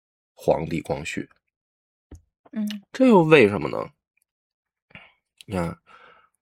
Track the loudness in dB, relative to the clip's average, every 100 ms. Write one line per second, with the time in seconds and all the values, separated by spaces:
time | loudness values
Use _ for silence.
0 | _ _ _ _ -4 -4 -4 -8 -8 -10
1 | -8 -12 -14 _ _ _ _ _ _ _
2 | _ -20 _ _ _ -10 -8 -10 -16 0
3 | 4 6 6 6 4 0 -6 -8 -12 _
4 | _ _ _ _ _ _ _ _ _ -20
5 | -20 _ _ _ -10 -6 -6 -8 _ -20
6 | -20 _ _ _